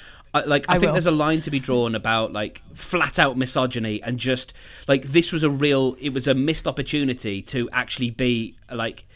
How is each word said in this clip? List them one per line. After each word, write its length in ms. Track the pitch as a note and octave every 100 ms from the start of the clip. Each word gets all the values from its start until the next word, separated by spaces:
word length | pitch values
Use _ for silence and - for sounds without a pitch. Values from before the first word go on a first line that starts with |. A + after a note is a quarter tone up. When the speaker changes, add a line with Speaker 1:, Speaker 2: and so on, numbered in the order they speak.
| - - -
Speaker 1:
I, 80 | D3
like, 240 | D3 C#3+ -
I 60 |
Speaker 2:
I 20 | F3+
Speaker 1:
think 80 | E3+
Speaker 2:
will. 60 | F3+
Speaker 1:
there's 100 | E3+
a 60 |
line 280 | D3+ D3+ D#3+
to 100 | D3+
be 80 | C#3
drawn 340 | B2+ B2 A#2 A2
about, 380 | A2+ A2+ A2+
like, 280 | G#2 G#2+ - -
flat 460 | - - F3+ - -
out 180 | D3 B2+
misogyny 640 | B2+ C#3 B2+ A#2+ A2 G#2+
and 140 | A#2 B2
just, 360 | B2+ B2+ - - - - -
like, 140 | C#3
this 280 | C3+ E3 E3
was 120 | E3
a 60 | D3+
real, 460 | C#3 D3 C3+ C3 -
it 120 | C#3+
was 140 | C3 B2+
a 60 |
missed 340 | C3 C#3+ D#3 D#3+
opportunity 760 | C3+ B2+ D3+ C3+ B2 A2 G2
to 260 | - C3 A#2
actually 380 | B2 A#2+ - A#2+
be, 480 | A2+ B2 A#2 A2+ - -
like, 360 | A#2+ A2+ - -